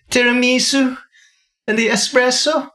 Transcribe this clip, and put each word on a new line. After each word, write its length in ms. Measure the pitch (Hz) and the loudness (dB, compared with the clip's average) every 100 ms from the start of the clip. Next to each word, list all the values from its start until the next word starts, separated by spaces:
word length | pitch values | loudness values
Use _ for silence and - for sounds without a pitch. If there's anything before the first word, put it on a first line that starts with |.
| - | -4
tiramisu? 880 | 254 240 247 247 254 247 269 262 254 - _ _ _ _ _ - | 0 2 2 2 0 0 0 0 -2 -16 _ _ _ _ _ -6
And 120 | 220 | -2
the 100 | 226 | 0
espresso? 840 | 220 - 254 247 247 294 311 269 | 0 0 0 2 0 0 -2 -4